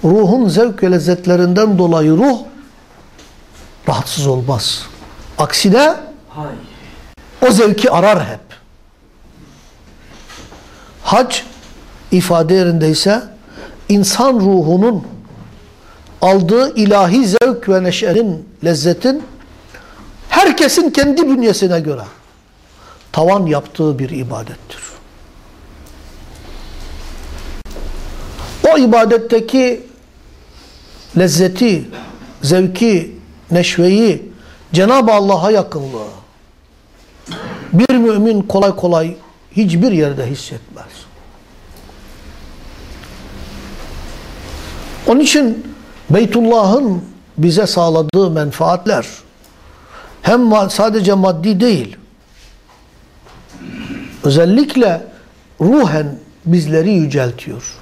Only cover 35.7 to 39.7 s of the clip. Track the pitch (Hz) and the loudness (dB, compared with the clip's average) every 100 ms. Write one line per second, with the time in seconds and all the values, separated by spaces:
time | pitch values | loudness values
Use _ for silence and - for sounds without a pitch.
35.7 | 160 135 120 107 101 - _ _ _ _ | -8 -10 -10 -12 -16 -20 _ _ _ _
36.7 | _ _ _ - - - - - - - | _ _ _ -20 -20 -18 -16 -14 -16 0
37.7 | 170 254 254 233 208 220 214 196 196 202 | 2 4 4 2 2 2 0 -2 0 0
38.7 | 196 180 165 165 180 - _ _ 190 208 | 0 0 0 -2 -8 -20 _ _ -2 0